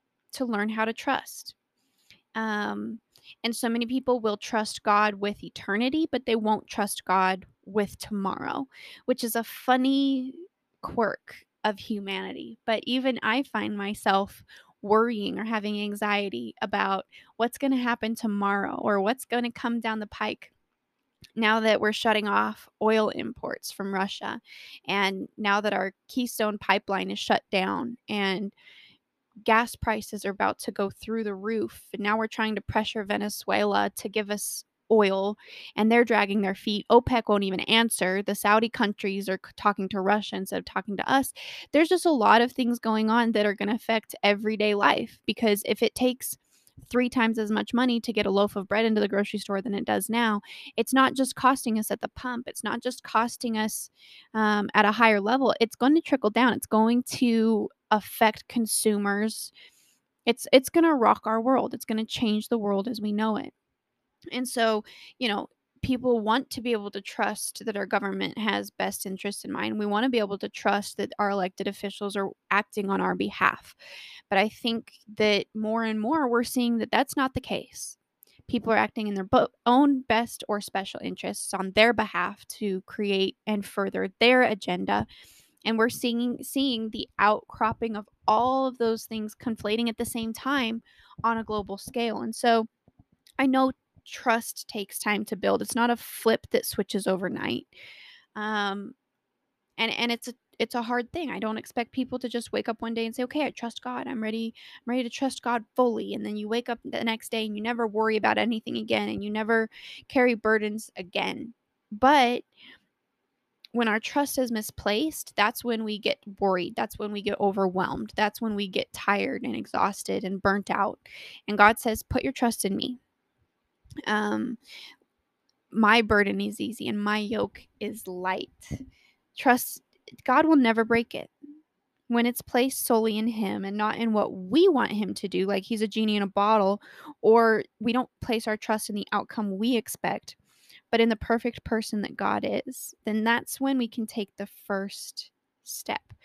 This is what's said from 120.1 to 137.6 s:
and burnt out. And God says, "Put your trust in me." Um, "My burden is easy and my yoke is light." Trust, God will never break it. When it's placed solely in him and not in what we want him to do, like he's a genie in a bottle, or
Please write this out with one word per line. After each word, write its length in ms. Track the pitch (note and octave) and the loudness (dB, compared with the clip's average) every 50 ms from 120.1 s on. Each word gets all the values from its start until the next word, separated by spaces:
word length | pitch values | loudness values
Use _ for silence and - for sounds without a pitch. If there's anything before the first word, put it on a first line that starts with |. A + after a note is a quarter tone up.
| F#3+ G3 A3 | -4 -4 -4
and 200 | F#3 G3 F#3+ - | -4 -4 -2 0
burnt 260 | G3 G3 G3+ F#3+ - | 0 0 0 0 -2
out. 300 | - G3+ G3 - - - _ - - - - - - - - - | -2 0 0 -2 -4 -8 _ -20 -20 -20 -18 -20 -20 -16 -8 -2
And 100 | G#3 G3+ | 4 6
God 220 | G#3 G#3+ A3+ - | 8 8 6 4
says, 240 | - A#3 A3 A3 - | 0 -4 -4 -4 -4
"Put 200 | - - C4 - | -4 -2 -2 -2
your 100 | C4+ C4 | -2 -2
trust 320 | - B3+ A#3 A3+ - - | 0 0 0 2 0 -2
in 100 | G3 G3 | -2 -2
me." 240 | - - B3 B3 - _ _ _ _ _ _ _ _ _ _ _ _ _ _ _ _ _ - - - - | -2 -4 -4 -6 -8 _ _ _ _ _ _ _ _ _ _ _ _ _ _ _ _ _ -20 -18 -10 -4
Um, 540 | G#3+ G#3+ G#3+ G#3 G#3 G#3+ G#3+ G#3+ - A#3 - _ - - - - - - _ _ _ _ _ _ _ _ _ _ _ _ _ _ - | -2 -2 0 0 -2 -2 -2 -4 -6 -8 -10 _ -18 -20 -20 -20 -20 -20 _ _ _ _ _ _ _ _ _ _ _ _ _ _ -6
"My 320 | - A3 A3 G#3 A3 A#3+ A3+ | 0 4 6 6 6 6 6
burden 360 | G#3 A3 G#3 G3+ G3+ G3+ F#3+ | 4 4 4 4 2 0 -2
is 220 | G3+ G#3 G#3 - | -4 -4 -4 -6
easy 260 | G#3+ A3 G#3+ - - - | -6 -6 -6 -6 -6 -6
and 140 | G#3+ G#3 | -4 -2
my 160 | G#3 G#3 G#3 G#3+ | -2 -2 -2 -2
yoke 460 | G#3 G3+ A3 G#3 G3+ G3+ - - - _ _ - | -2 -4 -2 -2 -4 -4 -6 -12 -20 _ _ -10
is 260 | G#3 G#3+ G#3+ A3+ - | -10 -8 -10 -10 -12
light." 460 | F#3+ F3+ F3+ F3+ F#3 F#3 - - - _ _ - - - - C4 - _ _ _ _ _ _ _ _ - - | -12 -10 -6 -4 -4 -4 -4 -6 -12 _ _ -14 -12 -12 -12 -12 -14 _ _ _ _ _ _ _ _ -10 -2
Trust, 440 | - C4+ B3 A#3+ - - - - _ _ _ _ - - - - - | 4 4 4 4 2 -6 -12 -14 _ _ _ _ -20 -20 -20 -10 -2
God 200 | - B3+ D4 D#4 | 2 4 4 6
will 120 | D#4 D#4+ C#4+ | 6 6 6
never 260 | B3 A3+ A3 A3+ A3+ | 6 6 4 2 2
break 320 | A3+ A#3 A#3 A#3 - - | 2 2 0 0 -2 -8
it. 140 | - - - _ _ C#4+ D4 D4 D#4 _ _ _ _ _ _ _ _ _ - | -12 -12 -12 _ _ -20 -20 -20 -20 _ _ _ _ _ _ _ _ _ -2
When 160 | A#3 A#3 A#3 | 0 2 2
it's 160 | B3 A#3+ - | 2 0 -4
placed 440 | - - - B3 C4 C4+ - - - | -6 -2 0 2 2 2 0 -2 0
solely 320 | - A#3 A3 A3 A3 G#3 G#3+ | 2 2 4 4 2 0 0
in 100 | A3 A#3+ | -2 -2
him 360 | A3 A3 G#3 F#3+ G#3 G3+ F#3+ | -2 -2 -2 -2 -2 -4 -6
and 140 | G3 G3+ G#3+ | -6 -4 -2
not 180 | G#3+ G#3+ - | -2 -2 -2
in 160 | - A#3 A3+ | 0 0 0
what 240 | G#3+ G#3 - - - | 2 2 2 0 -2
we 320 | F#3 F#3 F#3 A3+ D#4+ F#4 G4 | -8 -6 0 4 6 6 6
want 240 | D4+ A#3+ G#3 - | 6 4 2 0
him 220 | G#3+ G#3 G#3 F#3 G3+ | -2 -2 -4 -4 -4
to 160 | - - F#3 | -6 -6 -4
do, 160 | - F3+ F#3+ | -2 -2 0
like 180 | G3 G3 G3 F#3+ | 0 -2 -2 -2
he's 180 | - A#3 G#3 | -4 -4 -2
a 60 | A3 G3+ | -2 -2
genie 300 | - A3 A3 G#3+ G#3 G#3 | -2 0 0 0 2 0
in 40 | |
a 60 | G3+ F#3+ | 0 0
bottle, 540 | - G3+ G3+ G#3+ A3 G#3+ G3 F#3+ G3+ G#3 - - - - - D4+ - _ | 0 0 2 4 4 6 4 4 2 0 -4 -16 -20 -20 -20 -20 -8 _
or 420 | - G#3+ A3 A#3 A3+ A3+ A3 G3 | 6 8 8 8 8 6 4 2